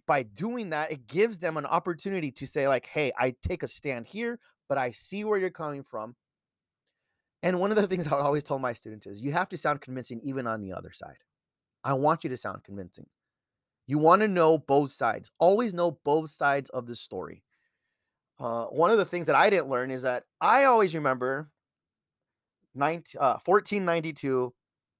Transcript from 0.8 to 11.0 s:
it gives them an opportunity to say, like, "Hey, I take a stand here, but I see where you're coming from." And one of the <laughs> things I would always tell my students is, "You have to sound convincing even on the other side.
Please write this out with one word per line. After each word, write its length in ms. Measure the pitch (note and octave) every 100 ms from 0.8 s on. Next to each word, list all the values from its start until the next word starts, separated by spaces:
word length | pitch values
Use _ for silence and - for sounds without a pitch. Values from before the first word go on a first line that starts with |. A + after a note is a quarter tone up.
| D#3
it 160 | D3 A#2
gives 320 | D#3+ A3+ G3
them 180 | E3+ D#3+
an 80 | C#3+
opportunity 640 | E3 F3+ D#3+ G3 F#3+ D3+
to 160 | - C#3
say, 200 | - C#3
like, 200 | C3 -
"Hey, 240 | - C#3 -
I 180 | B2+ B2
take 220 | - F3+
a 40 | C3
stand 400 | - D3 B2 A2+
here, 320 | G#3 A#3 A#3+ _ _ _
but 100 | C#3
I 140 | B2+
see 320 | - - G3
where 140 | G#3+ G#3
you're 120 | F#3
coming 340 | - D#3 C#3+
from." 320 | C3+ A#2 A2 B2 _ _ _ _ _ _ _ _ _ _ _ _
And 160 | F3 F3+
one 120 | G3
of 60 | G#3+
the 100 | F3
<laughs> 0 |
things 200 | F3+ D3+
I 80 | C#3
would 80 |
always 200 | C#3+ D3
tell 160 | C#3+ C#3
my 140 | B2+
students 320 | A#2 A2 G#2+ G2+
is, 160 | G2+
"You 100 | C3
have 160 | D#3+ F#3+
to 80 | F3+
sound 240 | D#3 C#3+
convincing 380 | - C3 B2 A#2
even 240 | C#3 C3+ B2
on 140 | A2
the 120 | G2
other 180 | F2+ F#2
side. 260 | -